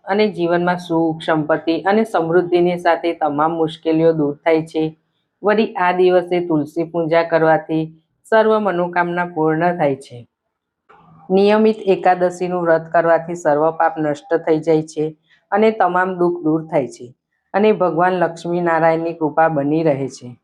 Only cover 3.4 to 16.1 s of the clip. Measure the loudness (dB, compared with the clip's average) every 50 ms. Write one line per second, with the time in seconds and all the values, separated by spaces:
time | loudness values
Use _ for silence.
3.4 | 0 0 0 -2 -2 -4 -4 -6 _ -2 0 2 2 2 2 2 -2 -2 -4 _
4.4 | _ 0 0 0 0 -4 -4 -4 -4 -4 -6 _ _ _ _ _ _ _ _ _
5.4 | -2 0 0 2 0 -2 -2 -2 -2 0 2 4 4 4 4 2 0 0 -4 -4
6.4 | -2 0 -2 -2 -2 -4 -6 -6 -6 -4 -4 -4 -2 0 2 0 2 2 0 2
7.4 | 4 2 2 0 0 -4 -4 -4 -4 -6 -10 _ _ _ _ _ _ 0 2 2
8.4 | 4 4 2 2 0 -2 -2 -2 -4 -2 -2 -2 -2 -2 -2 -4 -6 -6 -4 -2
9.4 | 0 0 0 2 0 0 0 0 -2 -2 -2 -4 -8 -20 -20 -20 -20 _ _ _
10.4 | _ _ _ _ _ _ _ _ _ _ -20 _ _ _ -20 -20 -6 0 2 4
11.4 | 4 4 4 4 4 2 2 0 0 0 0 2 2 2 2 2 0 -2 -2 -4
12.4 | -6 -4 -4 -2 2 2 2 0 0 0 0 0 4 4 2 2 0 -6 -12 -4
13.4 | 0 0 2 2 2 0 0 0 -2 -2 0 -2 -4 -4 -4 -6 -4 -4 -4 -2
14.4 | 0 0 0 0 2 0 0 0 0 -4 -6 -6 -6 -6 -6 _ _ _ _ _
15.4 | _ _ 0 2 2 2 2 2 0 0 2 0 0 0